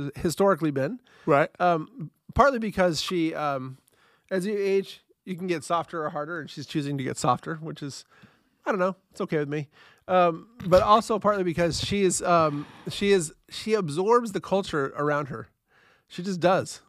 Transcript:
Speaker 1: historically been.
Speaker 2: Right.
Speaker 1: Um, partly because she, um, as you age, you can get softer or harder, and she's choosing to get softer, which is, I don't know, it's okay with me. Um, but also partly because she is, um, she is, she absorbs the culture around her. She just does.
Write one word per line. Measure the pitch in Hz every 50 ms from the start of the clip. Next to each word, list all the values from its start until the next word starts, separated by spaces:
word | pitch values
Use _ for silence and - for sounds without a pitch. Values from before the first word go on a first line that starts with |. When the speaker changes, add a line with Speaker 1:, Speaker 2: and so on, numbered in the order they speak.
| 143 143 - -
Speaker 1:
historically | - 170 143 - 196 196 185 139 165 151
been. | 139 135 131 165 254 - _ _ _ _ -
Speaker 2:
Right. | 160 147 139 160 - _ -
Speaker 1:
Um, | 180 175 170 156 160 202 233 277 160 - - _ _ - -
partly | - 240 277 277 226
because | 220 208 - 190 185 180 156 135
she, | - - 185 175 160 160 156
um, | 151 151 143 139 131 127 131 131 - _ _ _ _ _ _ _ _ _ -
as | 190 190 175
you | 214 214
age, | 202 196 196 196 196 190 - - - _ _ _ _ -
you | 190 185
can | 165 190 180
get | 170 151 -
softer | - 170 165 156 - 180 165 151
or | 147
harder, | 165 151 147 156 175 160
and | 139 -
she's | - 156 135 -
choosing | - 156 139 143 143 135
to | 127
get | 135 123 -
softer, | - 139 123 - - 151 165
which | 156 160 156 151 -
is, | 151 143 - - - _ _ _ - - _ _ _ _ _ _ - -
I |
don't | 233 190
know, | 180 190 185 - _ _
it's | _ -
okay | 196 - 165 151
with | 147 139
me. | 147 156 143 - _ - - - _ _ _
Um, | - 185 180 175 175 165 160 - 220 _ - - 175
but | 180 185 214
also | 208 208 233 - - 226 196
partly | - 202 208 196 185
because | 175 156 175 170 170 - -
she | - - 202 202 196
is, | 180 - - -
um, | 180 175 165 160 151 147 147 147 - - - - -
she | - - 202 202 196
is, | 185 160 156 - _ _ _
she | - - - 214 220
absorbs | 208 185 147 139 165 190 220 240 240 240 214 -
the | 180
culture | - - 190 196 190 - - 147 139 131 - 120
around | 143 151 147 147 147 127
her. | 120 110 110 - _ _ _ _ _ _ _ _ _ _ _ _
She | - - 175
just | 202 185 170
does. | 165 175 190 156 147 - - - _